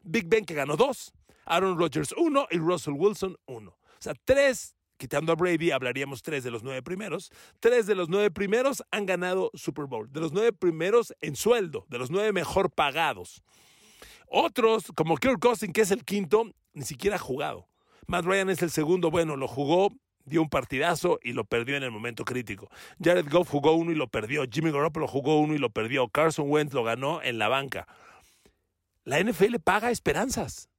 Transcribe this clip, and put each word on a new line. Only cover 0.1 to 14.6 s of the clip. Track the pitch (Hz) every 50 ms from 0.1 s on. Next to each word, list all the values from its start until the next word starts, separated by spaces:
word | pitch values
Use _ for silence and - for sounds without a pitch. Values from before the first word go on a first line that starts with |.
| 156 233 190
Ben, | 165 220 220 208
que | - 165
ganó | 147 139 139 147
dos, | 156 233 285 247 - - - _ _ _ _ - _ _
Aaron | - 165 175 190 190 185 160
Rodgers | 175 160 - 156 151 - -
uno | - 349 320 294 277 285 -
y | 165 180
Russell | 156 165 180 165 - 151 143
Wilson | 139 175 208 214 - - 190 180 - _
uno. | - 131 113 107 90
O | _ _ _ _ _ _
sea, | - - - - _
tres, | - 262 277 277 277 247 - - - _ _ _ _ _
quitando | _ - 123 - 143 156 160
a | 165
Brady, | 156 180 180 175 156 160 170
hablaríamos | 147 131 131 123 127 131 139 139 139 120 -
tres | - 156 139 123
de | 123
los | 117 113 107
nueve | 135 135 131 123
primeros. | 127 - 185 220 202 143 - - - - - - - _ _
Tres | - 226 247 247 220
de | 185 208
los | 185 180 156
nueve | 175 202 208 208 156
primeros | 196 202 190 208 233 254 277 262 - - _
han | - 214 208
ganado | 185 185 180 180 180 185 190 185 - -
Super | 151 - - 139 - 147
Bowl. | 135 123 110 110 110
De | 135 151
los | 160 160 143
nueve | 190 220 233 220
primeros | _ - 180 165 156 165 185 214 240 226 - - _
en | - 156 139
sueldo, | - - 208 240 240 196 170 139 98 - _
de | 131 120
los | 123 123
nueve | 151 190 208 220 202
mejor | 180 139 - - 185 196 185 _
pagados. | - 156 143 131 156 165 151 123 95 90 - - - _ _ _ _ _ _ _ _ _ _ _ - - - - - _
Otros, | _ - 202 233 247 - -